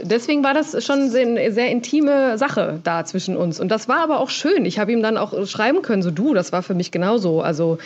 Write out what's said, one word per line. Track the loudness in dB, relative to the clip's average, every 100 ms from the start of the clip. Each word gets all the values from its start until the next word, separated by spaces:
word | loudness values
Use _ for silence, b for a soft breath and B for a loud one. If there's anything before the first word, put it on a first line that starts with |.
deswegen | -2 -2 0 0
war | 2
das | 0 0 -4
schon | 0 0 2
sehr, | 2 2
eine | 0 0
sehr | 0 0
intime | -2 0 2 2 2 2 0
Sache | 0 0 -2 -2
da | -2 -4
zwischen | -4 -6 -4 -2
uns. | -2 0
Und | 0
das | 0 0
war | 0
aber | 2 0
auch | 0
schön. | -2 2 2 2
Ich | 0
habe | 0
ihm | 2
dann | 2 0
auch | -2 -4 -4
schreiben | 0 2 2
können, | 0 0
so, | 0
du, | 0 2
das | 2 0
war | -2
für | -2
mich | -2 -2
genauso. | -2 0 2 2 0
Also | 0 0 0 -2